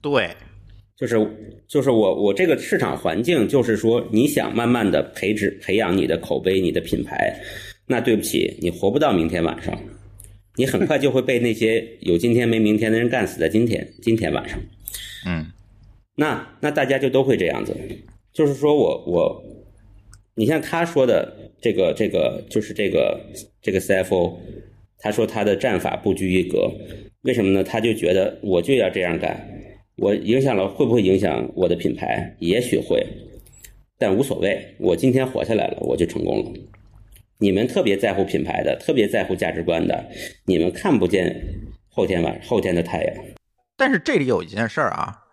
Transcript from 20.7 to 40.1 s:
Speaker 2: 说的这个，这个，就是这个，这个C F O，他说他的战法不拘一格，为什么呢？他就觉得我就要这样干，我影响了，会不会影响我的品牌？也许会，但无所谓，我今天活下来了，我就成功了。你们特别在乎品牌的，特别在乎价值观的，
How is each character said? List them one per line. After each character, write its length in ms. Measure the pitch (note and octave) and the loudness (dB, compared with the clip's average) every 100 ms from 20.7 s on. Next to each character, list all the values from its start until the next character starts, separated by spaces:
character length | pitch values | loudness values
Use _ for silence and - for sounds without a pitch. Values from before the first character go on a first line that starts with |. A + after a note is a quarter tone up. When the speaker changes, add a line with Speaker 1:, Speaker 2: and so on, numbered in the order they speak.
| E3+ | -2
Speaker 2:
说 220 | E3+ D3+ B2+ | 0 2 4
的 440 | F#2 - - - _ | 4 0 -10 -20 _
这 100 | A#2 | -2
个， 220 | G#2 F2+ - | 2 0 2
这 120 | G#2 | 0
个， 360 | E2 C#2 - - | 2 0 -2 -4
就 100 | A2+ | -4
是 140 | G#2+ | -4
这 160 | G#2 G2+ | -4 0
个， 280 | E2 B1+ - - - - _ | 2 0 -2 -8 -18 -20 _
这 100 | - | -2
个 80 | F#2+ | -2
C 140 | F2 F#2+ | 2 0
F 180 | F#2 | 2
O， 240 | F#2+ F2 - - - - - _ _ | 0 0 -4 -16 -18 -20 -20 _ _
他 120 | G#2+ | -4
说 160 | G#2+ A2 | 0 -2
他 160 | A2+ | 0
的 140 | G#2 G2 | 0 2
战 240 | C3 F#2+ | 0 0
法 160 | - - | -2 -2
不 160 | G#2+ | -2
拘 180 | F#2 F#2+ | -2 2
一 120 | F#2 | 0
格， 280 | E2+ - - - - - - _ | 2 0 0 -4 -14 -16 -18 _
为 100 | C3 | -2
什 100 | B2 | 2
么 80 | G2 | 2
呢？ 120 | F#2+ | 2
他 160 | F#2+ A2+ | 2 0
就 140 | A2+ | 0
觉 180 | G#2+ E2 | 0 2
得 260 | F#2+ F#2+ - | 2 0 -2
我 180 | G2+ F2+ | 0 0
就 140 | E2+ | 2
要 160 | C3+ F#2+ | 2 2
这 100 | F#2+ | 0
样 180 | F2 E2 | -2 -2
干， 300 | - - - - - - _ - | -4 -6 -10 -16 -18 -20 _ -2
我 180 | G2+ | 0
影 260 | G#2 - B2 | 0 2 2
响 160 | C#3 G#2+ | 2 0
了， 120 | G2 | -2
会 180 | - C3+ | 0 2
不 60 | |
会 100 | A#2+ | 4
影 160 | F#2+ F#2+ | 4 4
响 320 | F#2+ B1 B1 | 2 -2 -4
我 140 | - F2+ | 0 0
的 60 | |
品 200 | E2+ - | 2 -2
牌？ 420 | - - A1+ - - | -2 -4 -4 -4 -6
也 220 | E2 G#2 | 0 0
许 180 | B2+ - | 2 -2
会， 260 | - - - - - - - - - - _ _ | 0 -2 -2 -8 -18 -20 -20 -20 -20 -20 _ _
但 160 | G#2+ | 0
无 80 | F#2+ | 0
所 160 | C#3 - | 0 0
谓， 380 | G2 - - - | -2 -2 -8 -2
我 160 | F#2 | 0
今 160 | E2+ C3 | 2 4
天 160 | B2+ C3 | 2 0
活 180 | - | -2
下 100 | - | 0
来 120 | A2 - | 0 0
了， 120 | - | -4
我 160 | - B1 | -2 0
就 100 | F2 | 0
成 180 | - | -2
功 200 | - - | -2 -2
了。 80 | - - - - - - - - _ _ | -4 -10 -16 -20 -20 -20 -20 -20 _ _
你 120 | G2+ | 2
们 160 | G2 B2 | 2 0
特 160 | - | 0
别 140 | - G2 | 0 2
在 180 | G#2+ | 0
乎 100 | F#2+ | 0
品 200 | F#2 D#2 | 0 -2
牌 180 | - - | -2 -2
的， 140 | - - | -2 -2
特 160 | - | 0
别 160 | C#3 G#2 | 2 2
在 160 | A2 | 0
乎 100 | F2+ | -2
价 160 | F#2 F2+ | -2 -2
值 120 | E2+ | -2
观 240 | E2+ E2 E2+ | -2 0 0
的， 200 | - - | -2 -6